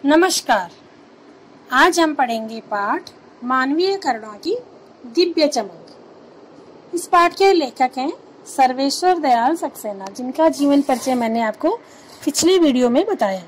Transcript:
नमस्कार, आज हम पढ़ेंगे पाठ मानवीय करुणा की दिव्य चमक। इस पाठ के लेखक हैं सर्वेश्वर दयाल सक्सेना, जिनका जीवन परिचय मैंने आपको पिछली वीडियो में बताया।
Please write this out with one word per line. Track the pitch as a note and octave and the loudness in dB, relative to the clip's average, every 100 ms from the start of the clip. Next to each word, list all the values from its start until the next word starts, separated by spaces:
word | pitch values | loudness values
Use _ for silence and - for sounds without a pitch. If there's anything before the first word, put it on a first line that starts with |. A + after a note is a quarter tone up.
| C#4 | 4
नमस्कार, | D#4+ F#4 - - G#3+ F3 - - - - - - - - - - | 4 4 -2 -2 -2 -2 -16 -20 -20 -20 -20 -20 -20 -20 -20 -4
आज | A3 F4 F4 | 2 4 4
हम | D#4+ | 0
पढ़ेंगे | D4 B3 A3+ A3 A3+ | 0 -2 -2 -8 -14
पाठ | - G#3 G3+ D4 - - - - | -8 -6 -4 -4 -8 -20 -20 -14
मानवीय | B3 C4 C4 D#4 F#4+ G4 | -2 -2 0 0 -2 -2
करुणा | D#4 A3+ G#3+ G#3 | -4 -6 -10 -10
की | D#4+ B4 - - - - B3 | -6 -6 -8 -20 -20 -20 -4
दिव्य | A#3 F4+ E4 D4 | 0 0 2 0
चमक। | C4 G3 - - - - - - - - - - - - | 0 -6 -14 -20 -20 -20 -20 -20 -20 -20 -20 -20 -20 -10
इस | E4+ - | -10 0
पाठ | F4 E4+ | 2 2
के | F4 G4 | 4 4
लेखक | F4+ C4 - B3+ B3+ | 4 0 -2 -4 -2
हैं | C#4 - - - - | -8 -8 -20 -20 -10
सर्वेश्वर | - B3+ B3+ C#4 C#4 F4+ F4 | 0 0 2 -2 0 0 0
दयाल | D4 A#3 A#3+ E4 | 2 2 2 -2
सक्सेना, | D4 - G#3+ G3 | -6 -8 -12 -10
जिनका | G3 G3 B3+ C4 D#4+ | -12 -10 -8 0 0
जीवन | C4+ C#4+ C#4+ | 2 2 2
परिचय | C#4+ B3 C4 | 2 -2 -2
मैंने | B3+ A3+ A3+ | -2 -2 -2
आपको | A3 G#3+ D#4+ A#4 - - - - | -4 -2 -4 -4 -10 -20 -20 -8
पिछली | - - E4 F#4+ | -6 0 2 4
वीडियो | D#4 B3+ B3 | 4 2 2
में | B3+ G#4 | 2 0
बताया। | F#4+ G3+ F#3+ | -2 -2 -4